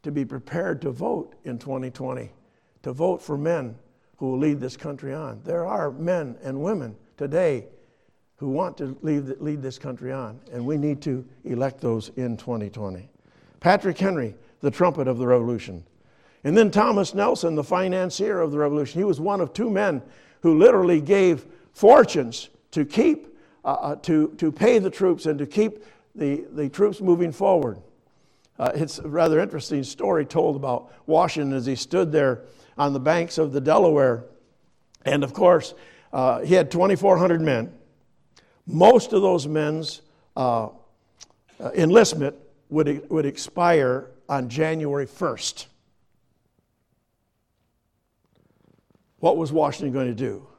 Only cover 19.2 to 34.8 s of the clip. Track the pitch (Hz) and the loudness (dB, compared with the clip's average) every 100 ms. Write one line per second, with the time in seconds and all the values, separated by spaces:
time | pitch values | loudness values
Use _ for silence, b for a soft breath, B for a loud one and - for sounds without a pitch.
19.2 | 175 202 151 - 233 196 202 143 b b | -2 -2 -4 -2 -2 0 0 -2 b b
20.2 | b b 170 156 214 214 175 165 147 196 | b b 2 8 8 6 4 2 2 4
21.2 | 185 143 - B B - 208 285 233 156 | 4 2 -6 B B 4 8 8 8 0
22.2 | 120 117 - _ _ 165 143 - 320 302 | -4 -10 -16 _ _ -6 -2 2 2 0
23.2 | - b b b - 139 143 151 - 156 | -6 b b b -6 -4 -4 -6 0 2
24.2 | 156 - 160 147 220 233 190 - 185 175 | 2 0 -4 2 4 4 2 0 0 2
25.2 | 160 147 143 208 214 214 B B B - | -2 -4 -4 0 0 -2 B B B -6
26.2 | 143 147 143 147 139 160 208 190 185 170 | -4 -4 -8 -6 -6 0 0 2 2 2
27.2 | 170 143 196 180 131 95 - _ _ _ | 2 0 2 2 0 -8 -18 _ _ _
28.2 | _ _ _ - 127 151 156 - 156 151 | _ _ _ -6 -4 -2 -6 -8 -6 0
29.2 | 165 156 196 151 - 147 127 - - 170 | 2 2 0 -6 -6 -6 -6 -6 -2 -2
30.2 | 139 143 147 139 135 123 - B - 160 | 0 0 0 -2 -4 -6 -8 B 0 2
31.2 | 170 156 143 135 123 127 - 180 170 151 | 2 -2 -4 -4 -4 -6 -2 -2 2 2
32.2 | 139 120 b b b b 143 139 135 170 | 2 -2 b b b b -2 0 0 0
33.2 | 170 - 151 135 131 175 180 147 131 117 | -2 -2 -2 0 2 4 6 4 2 0
34.2 | 117 - _ _ _ _ | -8 -20 _ _ _ _